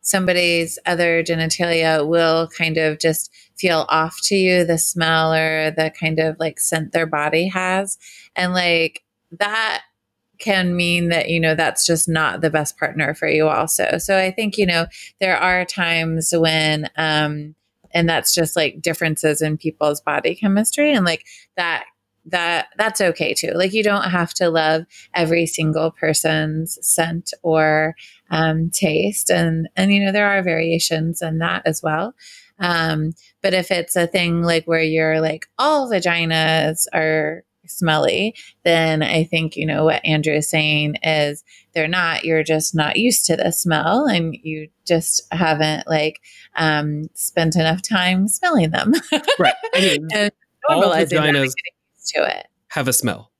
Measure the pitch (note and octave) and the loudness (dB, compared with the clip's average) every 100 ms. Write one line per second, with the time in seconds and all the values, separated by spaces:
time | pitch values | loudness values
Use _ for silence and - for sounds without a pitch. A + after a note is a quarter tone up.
0 | - G3 F#3 F3+ F3 E3+ E3 - - F3 | 0 0 2 2 2 2 0 -4 -4 0
1 | E3+ E3 E3 E3 D#3+ - E3+ E3 D#3+ D#3+ | 2 2 0 0 0 0 0 2 2 2
2 | D3 E3+ E3 E3 E3 - E3 D#3+ D#3 D3+ | 2 2 4 2 -2 -2 -2 0 0 0
3 | E3 D#3+ - - - - F#3 D#3+ C#3+ D#3+ | 0 0 -6 -14 -20 -4 0 0 2 0
4 | D#3+ - - G3+ F#3 F3+ E3+ E3 - F3 | 0 -4 -2 2 2 2 2 0 0 -2
5 | D#3+ D#3+ D#3+ D#3+ D#3+ D#3 D#3 D#3+ D#3 - | 0 2 2 2 0 0 -2 0 -2 -2
6 | D#3+ D#3+ D#3+ D#3 E3 - - D#3+ D#3+ E3 | -2 0 0 0 -6 -4 -4 -2 -2 -2
7 | D#3+ D3+ D3+ D#3+ F#3 F#3 F#3 F#3 G3 - | -2 -2 0 0 0 -2 -2 -2 -4 -10
8 | - - - - F3+ F3+ F3 E3+ E3 - | -14 -20 -12 -4 -2 0 2 2 0 -4
9 | _ _ _ E3+ G#3 G#3+ A3 - - _ | _ _ _ -6 -4 -2 -2 -4 -10 _
10 | _ _ _ _ - F#3+ F3+ F3 F3 F3 | _ _ _ _ -2 0 0 0 0 0
11 | E3+ E3 - E3 D#3+ D#3+ D#3+ - - E3 | 2 0 0 0 0 0 0 0 0 0
12 | - D#3+ D3+ F2+ D#3+ D#3 D3 - D3+ - | 0 0 0 0 -2 0 -4 -4 -6 -2
13 | D3 D3+ D#3 D#3 D#3 - D#3+ - - - | -4 -2 -2 2 2 0 -2 -2 0 -2
14 | - F#3+ F#3+ F#3 G#3+ G3+ F#3+ E3+ E3+ - | 0 0 0 -2 -6 0 0 0 -2 -8
15 | - _ F#3+ E3 F3+ F3+ F3+ - F3 E3 | -20 _ -2 2 2 0 -2 -4 -2 0
16 | E3 D#3+ D#3 E3+ D#3+ D#3+ D#3 D#3 D3+ - | 0 -2 0 2 2 2 2 0 -4 -4
17 | D#3 D3+ D3+ D3+ D3+ D3+ _ _ _ E3+ | 0 0 0 -4 -10 -18 _ _ _ 0
18 | E3+ D#3+ - - D#3+ - D3+ D#3+ E3+ D#3 | 2 2 0 0 0 0 0 0 -4 -2
19 | E3 D#3 D#3 D3 D#3 D3+ D#3+ - D3+ D3 | -2 0 0 0 -2 -2 -4 -2 -2 0
20 | - D3 - - G#3 G3 A3 - D4 C4+ | -2 -2 -2 -2 0 2 0 0 2 2
21 | F3 E3 - - - - F3 D#3+ - _ | 2 -2 -6 -20 -14 -6 -4 -4 -8 _
22 | _ _ - F3+ E3+ E3+ - - G#3+ G#3+ | _ _ -6 -4 0 -2 -4 -4 -4 0
23 | F#3 E3 E3 - - - F#3 G#3+ G#3 G3+ | 0 0 -2 -2 -4 -2 0 0 0 0
24 | - F3+ E3+ - F3 E3 D#3 D#3+ E3+ - | 0 0 -2 0 0 2 2 0 -2 -18
25 | - F3 D#3+ E3+ D#3+ - D#3 D#3 D#3+ - | -8 -2 0 2 0 0 0 0 -2 -2
26 | D#3+ D3+ D#3+ D#3 D#3 D#3 D#3+ - - - | -2 0 0 0 -2 -4 -6 -6 -4 0
27 | E3 E3+ - - E3+ D#3+ D#3 D#3 D#3 E3 | 0 -2 -8 -6 0 2 4 2 0 -4
28 | - - _ E3 D#3+ D#3+ E3 - F3+ D#3 | -18 -20 _ 0 0 0 -2 0 0 2
29 | G3+ G#3 - F3+ E3+ D#3+ D#3+ - F#3+ G3+ | 0 -2 0 0 2 -2 -4 -2 0 2
30 | G3+ G3 G#3 G3 F3+ D#3+ E3 E3 - D#3+ | 2 2 2 0 0 -2 0 0 0 -2
31 | D#3+ E3 E3+ D#3+ E3 F3+ - D#3 E3 D#3 | -2 -4 -4 -2 -2 -2 -2 -2 -2 -2
32 | G3+ - - - _ _ F3+ E3+ D#3+ D#3 | -4 -8 -20 -20 _ _ -2 0 0 -2
33 | D#3 D#3+ - _ G3 F#3 F3 F3+ E3+ F#3 | -4 -6 -18 _ 0 0 0 -4 -2 0
34 | E3+ F#3 F3 E3+ E3+ E3 E3 E3 D#3+ D#3+ | 0 0 0 0 2 0 0 0 2 2
35 | D#3+ D#3+ D#3+ D#3 - - C#4 D4+ C4 G#3 | 2 2 0 -2 -10 -2 2 2 2 0
36 | F3 E3+ E3 D#3+ D#3+ D#3+ D3+ D#3+ - - | 0 0 0 0 2 2 0 -2 -2 0
37 | D#3 D#3 D3+ E3 _ _ - - E3+ D#3 | 0 0 -2 -6 _ _ -16 -4 0 2
38 | C#3 D#3 G#3 - - _ F3 E3 D#3+ D#3 | 2 0 -2 -6 -20 _ 2 2 2 0
39 | D3+ D#3+ D#3+ F3 D#3+ - D#3 D3 D#3 - | 0 0 2 0 -2 -4 -2 2 2 2
40 | - D#3 D3+ D3+ D3+ D#3+ D3+ D3+ D3+ D3 | 0 0 2 0 0 0 2 0 0 -2
41 | - D#3 D3 D3 _ - _ E3 D#3 F#3 | -2 0 0 -4 _ -20 _ -2 -2 0
42 | E3+ D#3+ - D#3+ D#3 D#3 D#3 E3 D3+ - | 0 -2 0 0 2 0 0 0 0 2
43 | A#3 - - E3 - E3 F3 D#3 D#3+ G#3+ | 2 2 0 0 0 0 0 0 2 2
44 | D4 F#3+ E3 - D#3+ D#3 D#3 _ - E3+ | 2 0 -2 -6 -10 -10 -12 _ 0 0
45 | E3 - - E3 E3+ D3+ D#3 D3+ - D#3+ | 0 -4 -4 -2 0 2 0 -2 -2 0
46 | D#3 D3+ - - - - D#3+ D3+ D3+ D3+ | 0 -4 -20 -20 -12 -2 0 0 -2 -4
47 | D#3 - - - E3 E3 D#3+ E3+ - G#3 | -8 -8 -6 0 0 2 2 0 -2 0
48 | F3+ F#3 G3+ - F4+ D4+ D#3+ D#3+ - D#4+ | 2 2 0 0 0 2 2 0 2 2
49 | - D4+ - C#5 F#3+ - A4+ B4 F#3+ D3 | 2 -2 0 2 2 2 -2 0 2 0
50 | D#3+ G#3+ G#3 _ _ _ - E3 F#3 D#3+ | -2 -2 -2 _ _ _ 0 2 4 2
51 | E3 E3 D3+ D3 C3+ C3+ - _ _ _ | 2 2 2 2 0 -4 -14 _ _ _
52 | - D3+ - - - _ _ - C3 A#2+ | -8 -2 -2 -2 -10 _ _ -4 0 0
53 | A#2+ E2 - _ | -2 -6 -12 _